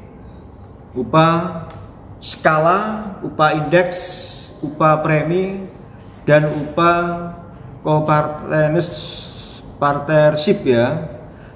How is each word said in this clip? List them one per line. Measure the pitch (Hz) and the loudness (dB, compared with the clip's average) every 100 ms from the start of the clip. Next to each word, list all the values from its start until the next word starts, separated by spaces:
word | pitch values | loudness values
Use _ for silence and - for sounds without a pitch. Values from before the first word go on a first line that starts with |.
| - - - - - - - - - 127 | -20 -20 -20 -20 -20 -20 -20 -20 -12 -6
upah | 113 156 160 170 180 - - - - - - - | 0 4 4 2 -2 -8 -12 -16 -18 -20 -20 -14
skala, | - - 165 156 160 185 214 214 - - | -10 -2 2 4 4 2 0 -6 -8 -10
upah | 156 - 156 | -10 2 2
indeks, | 151 139 170 180 - - - - - - - 147 | 2 2 2 2 -2 -8 -10 -12 -14 -18 -12 -10
upah | - 156 151 160 | 0 4 4 2
premi, | 151 151 175 190 196 190 - - - - - - | 0 2 0 -2 -6 -10 -16 -20 -20 -20 -8 4
dan | 147 151 | 4 4
upah | 147 139 - 170 170 175 175 175 - - - - - 151 | -2 -4 2 2 2 0 -4 -8 -12 -16 -18 -18 -10 0
co-partners-, | 151 151 151 147 - 139 156 151 165 160 - - - - - - - - - | 0 2 2 0 -4 -4 0 2 2 -2 -6 -10 -12 -12 -14 -16 -16 -18 -4
partnership, | 143 143 143 156 151 147 - - - | -2 -2 0 4 4 4 0 0 4
ya, | 120 123 160 - - - - - | 4 4 0 -6 -12 -16 -18 -20